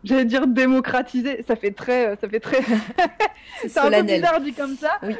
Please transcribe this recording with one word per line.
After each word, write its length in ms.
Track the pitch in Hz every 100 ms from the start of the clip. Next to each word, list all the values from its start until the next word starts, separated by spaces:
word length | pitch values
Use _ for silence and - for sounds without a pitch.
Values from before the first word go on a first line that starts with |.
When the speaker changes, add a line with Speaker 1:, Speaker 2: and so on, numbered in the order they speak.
Speaker 1:
j'allais 220 | 196 262 240
dire 200 | 262 262
démocratiser, 960 | 240 262 262 247 254 254 254 247 247 240
ça 80 | 226
fait 160 | 202
très, 360 | 202 - 247 226
euh, 80 | 202
ça 80 | 202
fait 100 | 220
très, 200 | - 269
<laughs> 960 | 262 220 214 247 339 - 415 - - -
Speaker 2:
C'est 60 | 453
Speaker 1:
c'est 80 | 330
un 60 |
peu 40 | 277
Speaker 2:
solennel. 280 | 208 208 -
Speaker 1:
bizarre 200 | 349 330
dit 120 | 277
comme 240 | 240 277 269
ça. 220 | 302 403
Speaker 2:
Oui. 120 | 196